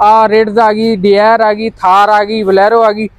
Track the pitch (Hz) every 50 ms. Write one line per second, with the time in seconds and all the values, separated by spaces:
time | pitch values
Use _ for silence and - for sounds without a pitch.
0 | 202 208 220 220 220 214 208 220 220 214 202 226 226 214 214 214 226 226 226 190
1 | 180 202 202 202 208 220 226 226 226 214 208 208 220 226 - - - 196 196 196
2 | 208 208 214 208 208 208 220 220 214 190 196 190 196 214 233 233 226 220 208 214
3 | 220 196 -